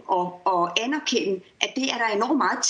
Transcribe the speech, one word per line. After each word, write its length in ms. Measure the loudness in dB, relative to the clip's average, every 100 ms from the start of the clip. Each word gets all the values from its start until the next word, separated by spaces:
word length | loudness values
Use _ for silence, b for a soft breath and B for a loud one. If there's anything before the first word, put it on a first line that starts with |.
| 0
og, 340 | 0 0 -2
og 360 | 0 2 2 0
anerkende, 600 | 0 -2 -2 0 0 -4 B B
at 120 | -4 0
det 140 | -2
er 80 | 0
der 80 | 0
enormt 320 | 0 2 2
meget 200 | 2 0 0